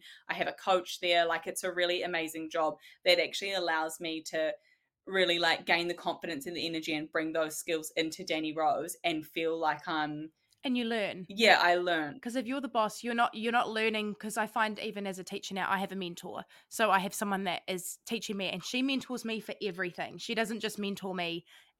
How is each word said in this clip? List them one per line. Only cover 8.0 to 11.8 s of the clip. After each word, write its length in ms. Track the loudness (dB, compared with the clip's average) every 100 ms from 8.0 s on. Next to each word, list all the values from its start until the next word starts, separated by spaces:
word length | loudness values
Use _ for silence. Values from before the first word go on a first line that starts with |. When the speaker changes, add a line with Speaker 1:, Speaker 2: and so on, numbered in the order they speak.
| -2 -4
Speaker 1:
Danny 280 | -4 -2 -2
Rose 420 | 0 2 2 -2 -2
and 220 | -2 -2 -4
feel 320 | -2 -2 0
like 300 | 0 0 -2
I'm 440 | 0 0 -2 -8 _ _ _
Speaker 2:
And 120 | -2 0
you 80 |
learn. 440 | 0 0 -2 -4 -6
Speaker 1:
Yeah, 300 | 6 8 10
I 160 | 8
learn. 440 | 6